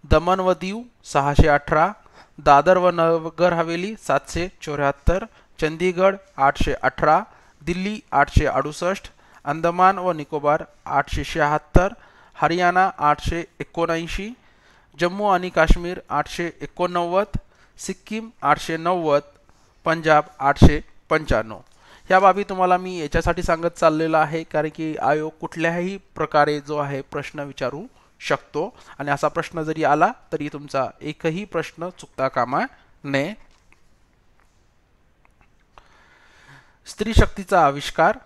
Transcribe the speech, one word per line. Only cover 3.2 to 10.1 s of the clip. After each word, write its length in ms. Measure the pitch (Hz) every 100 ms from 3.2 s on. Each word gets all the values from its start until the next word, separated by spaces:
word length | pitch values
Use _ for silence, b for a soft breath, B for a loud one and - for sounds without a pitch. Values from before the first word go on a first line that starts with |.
| 160 160 180
हवेली 420 | 170 165 170 196 220
सातशे 540 | - 139 - 160 180 _
चौऱ्याहत्तर, 640 | - 143 139 - - 180 226 b b -
चंदीगड 540 | 156 160 185 175 190 196 _ -
आठशे 360 | 135 - 156
अठरा, 500 | 131 131 - 151 165 226 b b b 143
दिल्ली 340 | 175 190 214 _
आठशे 340 | 135 143 - 147
अडुसष्ट, 680 | 131 147 151 175 196 - b b b
अंदमान 540 | - 156 170 175 185 196
व 140 | 180